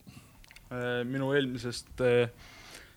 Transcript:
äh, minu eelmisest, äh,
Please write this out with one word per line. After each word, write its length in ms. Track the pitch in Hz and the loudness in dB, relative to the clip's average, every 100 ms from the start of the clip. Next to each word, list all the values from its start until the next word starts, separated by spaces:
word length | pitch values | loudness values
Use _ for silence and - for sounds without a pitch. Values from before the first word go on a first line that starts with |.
| - - - - - - | -20 -20 -20 -20 -20 -20
äh, 380 | - 123 123 123 | -14 -8 -4 -4
minu 280 | 123 135 135 | -4 -4 0
eelmisest, 600 | 143 135 123 120 117 - - | 2 0 -4 -8 -8 -12 0
äh, 340 | 123 120 117 - - - - - - | 4 4 4 -2 -20 -20 -20 -20 -20